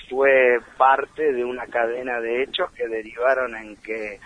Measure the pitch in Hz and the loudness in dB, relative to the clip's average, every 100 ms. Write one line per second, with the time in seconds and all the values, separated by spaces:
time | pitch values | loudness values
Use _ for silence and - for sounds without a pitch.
0 | - 127 139 135 123 120 - - 131 135 | -6 2 4 6 6 4 0 2 4 4
1 | 135 - 151 123 123 127 113 120 117 123 | 0 -2 -2 0 -2 -6 -6 -2 -2 -2
2 | 127 120 113 120 131 - 175 - 120 113 | -6 -4 -2 -2 -2 -4 -6 -6 -6 -6
3 | 110 117 127 131 123 113 107 104 110 110 | -8 -2 0 0 -2 -8 -14 -14 -10 -8
4 | 107 98 | -10 -12